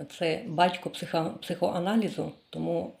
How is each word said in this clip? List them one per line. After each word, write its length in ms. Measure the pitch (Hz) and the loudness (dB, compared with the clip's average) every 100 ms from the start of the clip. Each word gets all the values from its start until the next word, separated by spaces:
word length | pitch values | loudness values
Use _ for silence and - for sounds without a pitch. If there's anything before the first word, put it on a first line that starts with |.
| 147 - | -14 -2
це 240 | 165 170 233 | 0 0 -2
батько 420 | 156 180 180 160 | 4 4 4 -6
психо-, 480 | - 175 165 165 - | -6 -2 0 0 -2
психоаналізу, 880 | - 175 175 175 175 226 202 - 156 - _ | -6 0 0 2 2 2 2 0 -4 -8 _
тому, 440 | 160 165 170 170 - | -4 -2 0 -2 -6